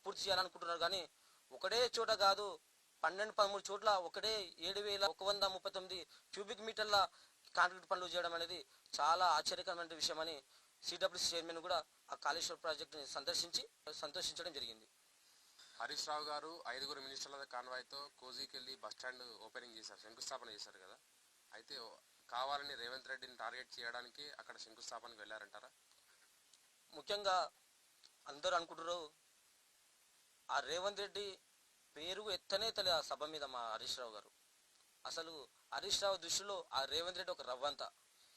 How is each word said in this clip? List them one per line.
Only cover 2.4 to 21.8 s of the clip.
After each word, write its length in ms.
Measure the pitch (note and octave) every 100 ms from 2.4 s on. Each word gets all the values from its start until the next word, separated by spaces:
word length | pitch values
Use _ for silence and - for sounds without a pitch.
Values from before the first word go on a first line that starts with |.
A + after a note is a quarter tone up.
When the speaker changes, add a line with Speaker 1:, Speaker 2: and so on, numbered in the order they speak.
| G#3 E3+ _ _ _ _
Speaker 1:
పన్నెండు, 280 | D#3+ F#3 G#3+
పదమూడు 400 | G#3+ G3+ G3+ F#3
చోట్ల 180 | G3+ G#3+
ఒకటే 640 | G3+ E3+ - G3 A3 F3+ D#3+
ఏడు 220 | E3 G3
వేల 240 | G#3 G3+
ఒక 180 | G3 D#3+
వంద 200 | F#3+ G3+
ముప్పై 280 | G3 F#3 G3
తొమ్మిది 340 | F#3+ F#3 F#3
క్యూబిక్ 560 | D#3+ - _ - G3+ G#3
మీటర్ల 480 | A3 A3 G#3+ G3+ F#3 - - _ - -
కాంక్రీట్ 340 | F3 F#3 -
పనులు 160 | F#3+ F3+
చేయడం 280 | E3+ E3+
అనేది 320 | E3+ E3+ F3 - - - -
చాలా 260 | D3 E3+ F3+
ఆశ్చర్యకరమైన 680 | D#3 D#3+ F3+ F3+ E3+ E3
విషయమని 480 | D#3+ D3+ D#3+ D#3+ D3 - - - _
సిడబ్ల్యూసి 540 | - F3 F#3 F3 - E3+
చైర్మన్ 220 | E3 E3
కూడా 260 | E3+ F3 - _ -
ఆ 40 |
కాళేశ్వర 420 | C3+ D3 D#3 D#3+ E3
ప్రాజెక్టుని 500 | E3+ D#3 D#3+ D3+ C3+
సందర్శించి 640 | D3+ C#3 E3+ E3+ - B3+ _ -
సంతోషించడం 600 | D3+ D#3 F3+ E3 - E3+
జరిగింది. 360 | C#3+ A#2+ A2 A2 _ _ _ _ - - - - -
Speaker 2:
హరీష్ 280 | A#2 D3 D#3
రావు 160 | D3+
గారు 380 | D3+ D3 D#3 - -
ఐదుగురు 320 | B2 C#3 C#3+
మినిస్టర్ల 440 | C3+ C3+ C#3 C#3
కాన్వాయ్తో 640 | C#3 B2 B2+ B2+ B2+ C#3 C#3+ -
కోజీకెళ్ళి 580 | B2+ B2 C3+ C3+ B2+ C3
బస్ 180 | G#2+
స్టాండ్ 280 | A2 C3 B2+
ఓపెనింగ్ 560 | B2 G#2+ A2 B2+ B2 A2
చేశారు, 220 | G#2 G2
శంకుస్థాపన 500 | G#2+ A2+ A2 C3+ A#2
చేశారు 280 | G#2 G#2 G2
కదా. 180 | F#2 A#2 _ _ _ _ _
అయితే 380 | A2 - C3